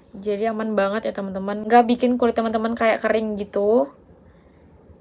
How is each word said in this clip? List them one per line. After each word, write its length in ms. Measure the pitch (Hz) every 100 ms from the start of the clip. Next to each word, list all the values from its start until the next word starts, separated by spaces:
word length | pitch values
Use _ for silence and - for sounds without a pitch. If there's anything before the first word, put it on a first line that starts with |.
| -
jadi 400 | 202 202 202 226
aman 240 | 214 220 202
banget 320 | 196 214 214
ya, 20 | 208
teman-teman. 500 | 196 190 196 214 214
Nggak 240 | 240 233
bikin 240 | 240 254 247
kulit 160 | 233 226
teman-teman 400 | 226 220 226 233
kayak 240 | 226 214
kering 320 | 220 220 220
gitu. 560 | 202 202 202 202 240 285 - - - - - _ _ - - - -